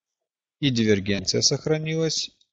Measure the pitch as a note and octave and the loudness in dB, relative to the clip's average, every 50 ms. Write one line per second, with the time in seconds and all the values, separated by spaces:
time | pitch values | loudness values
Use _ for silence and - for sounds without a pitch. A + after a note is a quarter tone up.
0 | _ _ _ _ _ _ _ _ _ _ _ _ D3+ C#3 B2+ A#2 A2 A2 G#2 G2 | _ _ _ _ _ _ _ _ _ _ _ _ -2 0 2 2 4 4 4 2
1 | F#2+ G2 G2 G2 F#2+ - - A#2 A#2 - D3 C3+ - D3+ D#3 D#3 D#3 D#3 D#3+ D#3+ | 2 -2 -4 -2 -2 -2 0 0 2 2 0 0 -2 -2 -2 -2 -2 -4 -2 -2
2 | D#3+ D#3+ - - - - - _ _ _ | -2 -2 -2 -4 -6 -8 -12 _ _ _